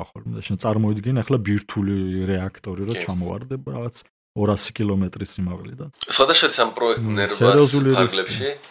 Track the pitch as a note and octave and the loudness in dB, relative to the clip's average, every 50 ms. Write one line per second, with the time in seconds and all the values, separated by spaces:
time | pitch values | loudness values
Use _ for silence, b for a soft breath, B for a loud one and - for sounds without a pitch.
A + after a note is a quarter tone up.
0 | F2+ - - - A2 A#2 A2+ G#2+ G2+ - G2+ F#2 - A2+ G#2+ A2 A2 G#2 G#2+ G#2 | -10 -10 -14 -14 -10 -10 -10 -8 -6 -6 -6 -2 0 0 2 2 2 0 0 -2
1 | G2+ B2 C3+ B2 G2+ - C3+ A#2+ G2+ G2+ G#2 G2+ - - - G#2+ G2 G2 G2+ G2 | -2 -2 -2 -2 0 0 0 0 0 0 0 -2 -2 -4 -4 -2 -2 0 0 -2
2 | F#2+ F#2 F#2 F#2+ F#2 F#2+ G2 F#2 F#2 F#2+ - - - G2+ F#2 F#2 G2 G#2 A#2 F2+ | -2 -2 -2 -2 -2 -2 -2 -2 -2 -6 -8 -10 -12 -10 -8 -6 -6 -6 -6 -6
3 | F2 F2+ F#2 F2+ F2+ F2 F2+ G#2+ B2 B2+ C3+ C3 C3+ C#3 C3+ A#2+ A#2+ B2 - - | -6 -4 -4 -4 -4 -4 -6 -8 -8 -10 -10 -10 -8 -10 -8 -8 -8 -8 -10 -12
4 | - _ _ _ _ _ - G#2 G#2 G#2 G#2 G2 - - - - A2 G#2 G2 F#2+ | -18 _ _ _ _ _ -2 0 2 2 2 0 -2 -6 -4 -2 0 0 2 0
5 | F#2+ F2+ - - G2+ - - - F#2 F2+ F2+ F2+ - - B2+ - D3+ D3 - - | 0 -2 -4 -8 -10 -10 -6 -6 -6 -6 -6 -8 -12 -14 -14 -14 -14 -12 -6 -6
6 | - - - - C3+ C#3 D#3+ D#3 D#3 D3 - B2+ A#2 A2 - B2 A#2+ A#2 A2 A#2 | -2 0 4 4 6 6 6 6 4 4 2 2 0 0 0 0 2 2 2 2
7 | A2+ A2 G#2 G2+ G2+ G2+ G2+ - A#2+ A#2 - D3 D3 C3 C3+ C#3+ C#3 C3+ C3 G2+ | 0 -2 0 0 0 0 2 4 6 6 8 8 6 6 4 2 4 4 4 4
8 | F#2 F#2 F#2+ F#2+ F#2+ - A2 A2 B2+ C#3 C#3 - - - | 2 2 0 -2 -2 -2 -4 -4 -4 -4 -6 -8 -14 -20